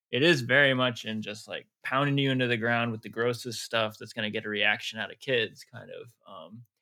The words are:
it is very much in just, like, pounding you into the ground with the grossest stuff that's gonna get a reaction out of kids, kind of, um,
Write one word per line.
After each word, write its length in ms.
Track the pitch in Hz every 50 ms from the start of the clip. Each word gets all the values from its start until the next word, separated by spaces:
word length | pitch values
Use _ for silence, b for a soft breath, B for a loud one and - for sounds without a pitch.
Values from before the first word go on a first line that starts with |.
| _ _
it 100 | - 123
is 200 | 147 175 170 135
very 320 | 120 120 127 143 143 135 131
much 300 | 127 127 127 117 - -
in 160 | 110 110 107
just, 260 | 104 101 104 107 - 101
like, 200 | 87 76 - _ _ _ -
pounding 340 | - 131 135 143 143 139 139
you 120 | 139 135
into 140 | 131 127 127 120
the 80 | 120 110
ground 340 | 113 120 120 117 117 117
with 100 | 113 107
the 60 | - 104
grossest 520 | 104 113 117 123 120 117 - 123 107 -
stuff 360 | - - - 113 110 107 - -
that's 140 | 113 110 -
gonna 160 | 117 107 107
get 160 | 104 110 107
a 40 | 107
reaction 480 | 104 101 104 104 107 - - - 113 110
out 120 | 101 95
of 80 | - -
kids, 440 | - 135 131 117 110 92 - - -
kind 260 | - - 113 98 92
of, 220 | 87 - - 120 - _ _ -
um, 360 | 98 87 80 85 107 120 120 _ _ _